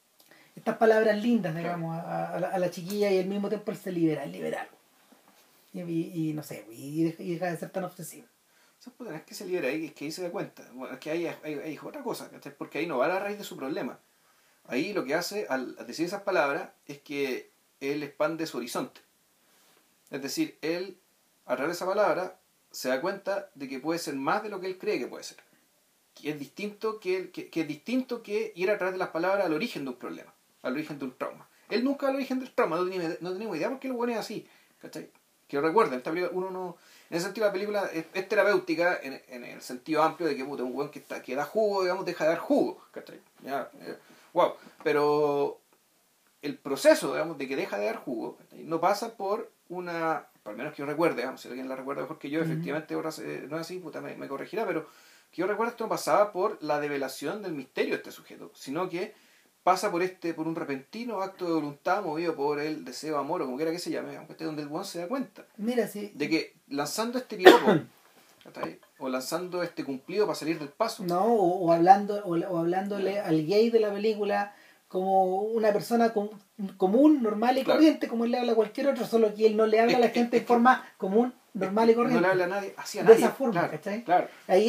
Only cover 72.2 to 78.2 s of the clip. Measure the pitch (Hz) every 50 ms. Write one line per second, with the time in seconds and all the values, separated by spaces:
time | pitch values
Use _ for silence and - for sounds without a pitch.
72.2 | 208 185 170 170 175 196 180 165 170 170 180 190 202 202 202 202 190 190 196 202
73.2 | - - 160 156 156 151 202 208 226 233 226 226 214 208 202 202 208 220 214 202
74.2 | 208 202 202 202 202 202 - - - - - _ _ - - 185 185 190 190 190
75.2 | 190 185 185 196 208 220 226 226 214 214 202 202 156 - 233 233 233 226 226 208
76.2 | 208 208 214 - - _ _ - 202 185 - - 196 185 202 247 294 311 311 269
77.2 | 233 208 208 208 226 247 262 262 - - - 277 311 311 277 - 294 - 233 226